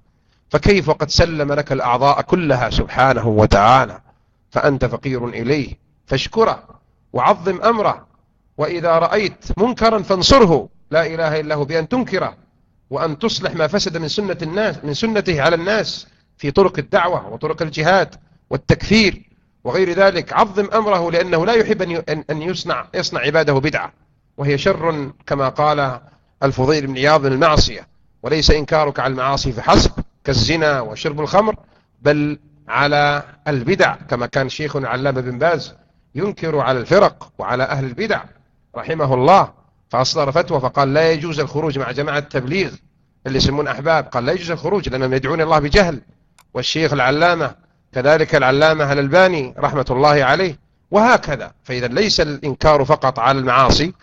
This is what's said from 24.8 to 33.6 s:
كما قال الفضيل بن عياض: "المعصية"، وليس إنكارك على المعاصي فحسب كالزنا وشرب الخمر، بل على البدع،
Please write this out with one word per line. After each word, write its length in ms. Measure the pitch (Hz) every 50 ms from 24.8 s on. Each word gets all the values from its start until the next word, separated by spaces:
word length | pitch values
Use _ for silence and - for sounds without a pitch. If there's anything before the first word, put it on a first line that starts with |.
| 160 165 156 147 139 135 - _ _
كما 220 | - 151 139 135 131
قال 520 | - - 147 151 151 147 139 131 127 117 - - _ _ _ _ _ - 139
الفضيل 440 | 139 131 - 127 135 156 151 139
بن 100 | 135 135
عياض: 300 | 127 135 147 156 156 139
"المعصية"، 640 | 135 131 131 165 160 151 - - - 110 92 - _ _ _ _ _ _ _ -
وليس 280 | 123 147 160 143 -
إنكارك 500 | 151 156 143 - 165 156 151 143 139 -
على 100 | 123 135 135
المعاصي 400 | 131 127 135 139 131 - 135 117
فحسب 380 | 110 - 147 185 - - - - - - - _ _ -
كالزنا 560 | - 131 117 110 123 160 165 156 151 143 131
وشرب 400 | 117 107 107 - - 160 143 147
الخمر، 360 | 151 135 170 190 220 220 214 - - _ _ _ _ _ _ _ -
بل 360 | 147 151 151 147 151 147 - _ _ _ _ _ -
على 540 | 113 127 143 143 147 147 147 147 147 143 - - - _ - 151
البدع، 460 | 147 131